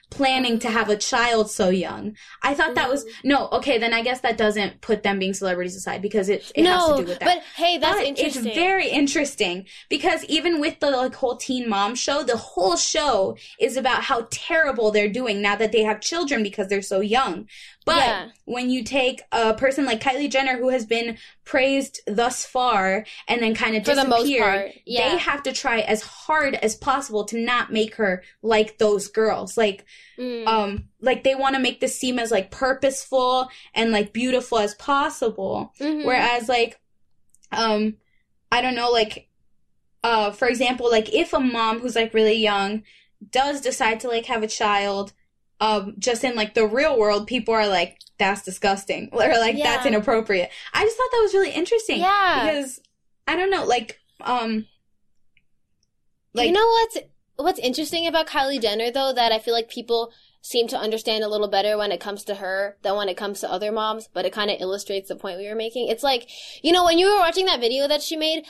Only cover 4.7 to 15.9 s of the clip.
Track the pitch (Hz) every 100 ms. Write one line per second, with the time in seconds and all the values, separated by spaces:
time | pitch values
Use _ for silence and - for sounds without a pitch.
4.7 | - - 208 202 196 190 190 190 180 180
5.7 | 185 180 185 202 214 190 196 - - 349
6.7 | 359 330 285 175 175 330 349 - - 339
7.7 | 339 311 392 285 277 311 262 226 220 359
8.7 | 381 302 269 277 320 277 - 190 180 190
9.7 | - - 285 339 320 - 311 349 330 302
10.7 | - 294 254 254 - 254 254 - 254 233
11.7 | 196 202 247 - 285 269 226 - - 370
12.7 | 339 - 311 294 214 196 - - - 262
13.7 | 262 247 233 - 247 226 - - 330 302
14.7 | 233 214 208 208 240 254 202 202 202 220
15.7 | 226 214